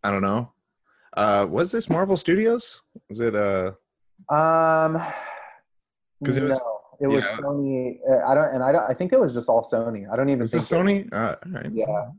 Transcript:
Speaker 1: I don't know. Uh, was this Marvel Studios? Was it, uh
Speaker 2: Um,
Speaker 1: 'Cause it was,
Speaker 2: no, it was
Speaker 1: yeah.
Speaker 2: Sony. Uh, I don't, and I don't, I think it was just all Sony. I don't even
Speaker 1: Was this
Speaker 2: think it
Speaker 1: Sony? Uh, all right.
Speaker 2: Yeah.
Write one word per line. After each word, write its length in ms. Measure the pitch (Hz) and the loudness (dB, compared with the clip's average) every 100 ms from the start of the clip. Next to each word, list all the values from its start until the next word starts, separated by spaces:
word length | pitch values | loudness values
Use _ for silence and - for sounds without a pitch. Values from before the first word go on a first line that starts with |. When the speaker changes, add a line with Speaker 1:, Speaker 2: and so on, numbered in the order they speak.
Speaker 1:
I 60 | 104 | 0
don't 100 | 98 | 0
know. 300 | 98 107 123 _ _ _ _ _ _ - | 0 -2 -4 _ _ _ _ _ _ 0
Uh, 300 | 104 101 98 | 2 4 2
was 220 | 92 180 | 0 0
this 180 | 233 220 | -2 -2
Marvel 260 | 160 196 185 | 0 0 0
Studios? 640 | - 185 220 233 - - _ - _ | 2 2 2 0 -4 -10 _ -20 _
Was 100 | 110 | -2
it, 160 | 117 104 | -2 0
uh 360 | 101 98 92 98 _ _ _ _ - | 0 0 -2 -6 _ _ _ _ -2
Speaker 2:
Um, 680 | 147 160 160 160 160 160 160 165 - - - - - _ _ _ _ _ _ 143 | 2 4 4 4 2 2 -2 -6 -10 -12 -16 -18 -20 _ _ _ _ _ _ -2
Speaker 1:
'Cause 120 | 135 | 0
it 60 | |
was, 160 | 135 135 | 0 -2
Speaker 2:
no, 220 | 120 107 - - | -4 -10 -12 -4
it 60 | 143 | 0
was 160 | 139 | 2
Speaker 1:
yeah. 140 | 98 113 | 0 -4
Speaker 2:
Sony. 640 | 139 143 139 131 127 120 - | -4 -4 -2 -2 -4 -6 2
Uh, 160 | 131 123 | 2 4
I 60 | 135 | 2
don't, 180 | 151 131 | 2 0
and 80 | |
I 80 | 127 | 2
don't, 180 | 156 110 | 2 2
I 40 | |
think 180 | - 180 | -2 2
it 60 | 262 | 4
was 140 | 190 | 4
just 140 | 120 117 | 0 2
all 180 | 117 110 | 2 2
Sony. 400 | 117 117 110 98 | -2 -2 -6 -6
I 40 | 113 | -2
don't 140 | 139 | 0
even 100 | 135 | 2
Speaker 1:
Was 120 | 113 | 0
this 180 | 165 - | 0 0
Speaker 2:
think 180 | 165 185 | 2 2
it 200 | 202 196 | 0 -2
Speaker 1:
Sony? 40 | |
Uh, 220 | - 113 - 175 | -4 -2 -4 -8
all 60 | |
right. 200 | 185 - | -10 -8
Speaker 2:
Yeah. 360 | 220 - 104 104 | -4 -2 -2 -6